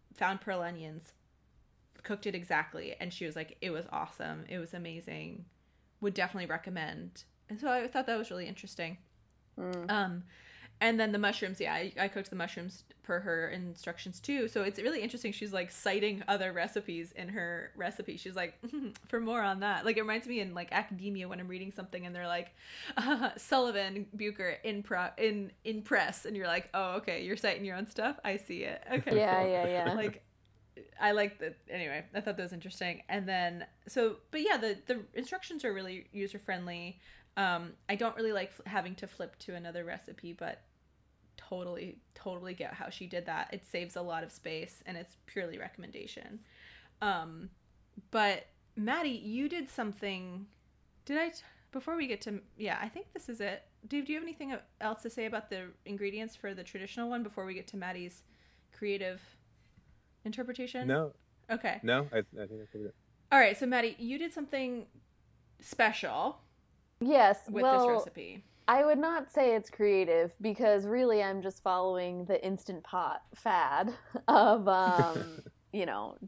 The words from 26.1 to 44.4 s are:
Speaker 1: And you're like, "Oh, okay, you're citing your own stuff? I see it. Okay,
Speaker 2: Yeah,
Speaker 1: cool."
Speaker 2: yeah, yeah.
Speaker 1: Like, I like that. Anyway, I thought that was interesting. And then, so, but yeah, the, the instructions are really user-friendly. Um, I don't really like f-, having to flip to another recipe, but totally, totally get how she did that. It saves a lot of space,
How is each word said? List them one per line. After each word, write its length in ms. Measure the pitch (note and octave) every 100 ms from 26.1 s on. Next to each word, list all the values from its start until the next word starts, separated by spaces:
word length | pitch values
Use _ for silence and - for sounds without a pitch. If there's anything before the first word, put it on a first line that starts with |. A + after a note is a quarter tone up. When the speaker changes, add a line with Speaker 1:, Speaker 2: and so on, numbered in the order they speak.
| - -
Speaker 1:
And 100 | G3+
you're 100 | F3+
like, 220 | F3 -
"Oh, 180 | F#3+ F#3 F#3+
okay, 260 | - E3+
you're 120 | F#3 G#3
citing 280 | G#3+ -
your 120 | G3 F#3
own 120 | A3
stuff? 320 | - G#3 -
I 120 | G#3 G3
see 260 | - E3+
it. 180 | - - -
Okay, 240 | B3+ - G#3+
Speaker 2:
Yeah, 240 | G#3+ F#3
Speaker 1:
cool." 80 | F#3
Speaker 2:
yeah, 160 | F3+ F3 F3+ E3+
yeah. 60 |
Speaker 1:
Like, 280 | G#3+ G#3 - - _ _ _ _ - - -
I 100 | G#3
like 300 | G#3 G3+ G#3
that. 160 | D#3+ - -
Anyway, 360 | F3+ D#3 D3 E3+
I 60 | G3
thought 160 | G#3 F#3+
that 60 |
was 80 | F3+
interesting. 500 | F3 F#3+ - F3+ - -
And 200 | G3+ F#3+
then, 380 | F#3 F3 F3 - _ -
so, 300 | B3+ A3+ - -
but 120 | D4+
yeah, 160 | G4+ C#4+
the, 200 | A3 G3+ -
the 140 | B3 -
instructions 500 | - C4 F#4 - D#4+
are 80 | G3+
really 340 | F#3+ F#3 F#3 -
user-friendly. 880 | G3+ G3 G3+ - F#3 F3 F3 F3 F3+ - - - -
Um, 360 | F#3+ E3+ E3+ - -
I 80 | G3+
don't 180 | A3+ G#3+
really 160 | A3
like 180 | G3+ F#3 -
f-, 100 | F#3+
having 280 | G3+ F3+ F#3
to 100 | F#3+
flip 280 | - E3+ -
to 140 | -
another 300 | F3 E3+ F3
recipe, 480 | E3+ F#3 - - E3+
but 300 | E3+ E3+ - _ _ _ _ _ _ _ -
totally, 640 | - F3+ F3 E3+ F#3 - _
totally 380 | - G3 F3+ F#3
get 200 | F3+ -
how 160 | F#3 F#3
she 160 | - F3+
did 200 | F3 F3
that. 220 | D#3+ -
It 120 | F#3+
saves 300 | - F3 F3
a 80 | F3+
lot 220 | F3 E3
of 80 | E3
space, 500 | -